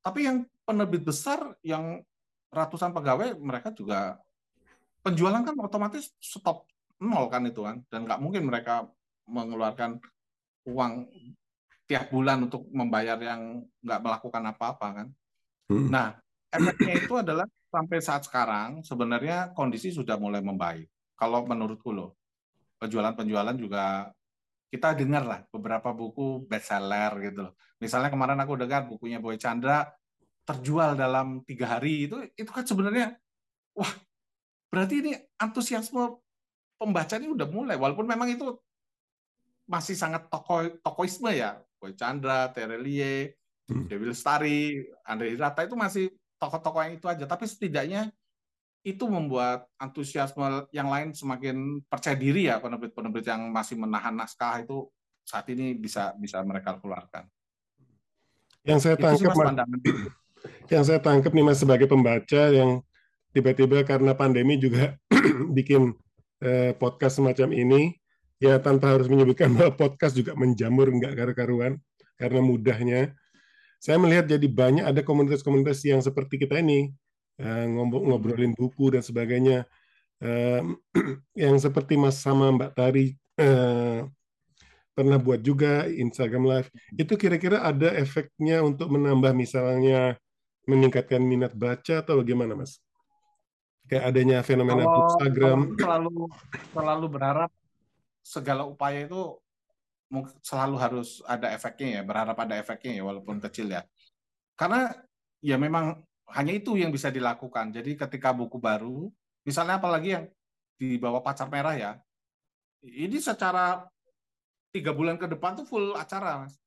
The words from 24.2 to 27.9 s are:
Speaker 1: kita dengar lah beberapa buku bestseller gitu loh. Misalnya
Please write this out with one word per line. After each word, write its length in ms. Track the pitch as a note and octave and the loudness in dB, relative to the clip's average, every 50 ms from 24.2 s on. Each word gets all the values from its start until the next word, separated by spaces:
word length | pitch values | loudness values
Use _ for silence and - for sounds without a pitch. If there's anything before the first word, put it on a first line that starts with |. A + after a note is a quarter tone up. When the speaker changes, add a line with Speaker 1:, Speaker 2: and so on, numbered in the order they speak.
| _ _ _ _ _ _ _ _ _ _ | _ _ _ _ _ _ _ _ _ _
Speaker 1:
kita 240 | - A#3+ - D#3+ D#3 | -10 -4 -2 -2 0
dengar 300 | C#3 C#3 C3 D3 D3 C#3 | 0 -2 0 0 -2 -2
lah 160 | A#2+ G#2 F#2 - _ | -4 -8 -10 -12 _
beberapa 460 | _ A2 G2+ G#2+ A2+ A2+ - B2 A#2 | _ -10 -6 -4 -6 -4 -4 -6 -8
buku 500 | A2+ A#2 A2 G#2+ - C#3 C3+ C3+ B2+ C3 | -8 -10 -12 -8 -8 -6 -6 -6 -8 -8
bestseller 680 | G#2 G#2+ G#2+ - - A2+ G2+ G2 G2 G2+ G#2 G#2 G#2+ G#2 G2+ G2 | -8 -8 -8 -6 -4 -6 -4 -4 -4 -4 -2 -2 -4 -4 -6 -10
gitu 260 | G2+ G2 G2 G2 F#2 | -10 -10 -10 -14 -14
loh. 60 | _ _ _ _ _ _ | _ _ _ _ _ _
Misalnya 300 | A#2 A2 | -10 -4